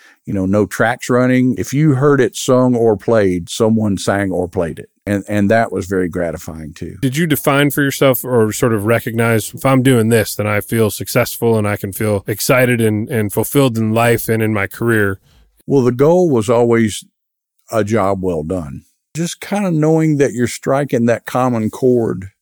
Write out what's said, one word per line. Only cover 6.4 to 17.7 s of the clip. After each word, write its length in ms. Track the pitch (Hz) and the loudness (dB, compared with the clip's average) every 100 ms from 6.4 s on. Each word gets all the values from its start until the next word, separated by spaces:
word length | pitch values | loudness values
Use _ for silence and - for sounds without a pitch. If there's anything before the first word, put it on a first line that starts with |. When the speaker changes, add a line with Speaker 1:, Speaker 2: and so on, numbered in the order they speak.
| - 80 78 | -12 -14 -14
Speaker 1:
too. 240 | - 85 92 | -14 -14 -6
Speaker 2:
Did 140 | 135 135 | -4 -2
you 120 | 170 | -2
define 440 | 143 - 139 143 | 0 0 2 0
for 100 | 143 | 0
yourself 440 | 139 - 139 127 127 | -4 0 0 0 0
or 260 | 123 110 | 0 0
sort 220 | 104 127 | 0 0
of 120 | 110 104 | 0 0
recognize, 680 | 117 123 113 117 113 - | 0 -2 -2 0 0 -2
"If 120 | - 135 | -4 0
I'm 160 | 131 | 2
doing 280 | 127 123 110 | 4 4 4
this, 260 | 117 104 - | 2 0 -4
then 120 | 104 | -2
I 120 | 104 | -2
feel 320 | - 113 110 | -2 0 0
successful 640 | - 104 131 117 - 117 113 | -2 -4 -2 -2 -2 0 0
and 80 | 104 | 0
I 120 | 101 | -4
can 160 | 101 | -6
feel 320 | 95 107 101 - | -4 -2 -2 -4
excited 540 | 104 - 131 123 120 | -6 0 2 4 2
and, 280 | 110 107 117 | 2 0 -2
and 220 | 123 104 | -2 -2
fulfilled 460 | - 107 143 135 113 | -2 -2 2 2 0
in 160 | 110 | 0
life 340 | 110 117 117 - | 2 2 2 0
and 160 | 113 | -2
in 100 | 110 | 0
my 140 | 107 98 | -2 -4
career"? 540 | - 117 113 101 95 _ _ _ _ - | -4 0 2 2 -2 _ _ _ _ -2
Speaker 1:
Well, 160 | 143 | 2
the 120 | 123 | 2
goal 360 | 123 143 175 180 | 2 4 4 2
was 200 | 123 104 | 2 2
always 560 | 120 120 117 113 - - _ _ _ _ _ _ | 2 4 4 2 -2 -14 _ _ _ _ _ _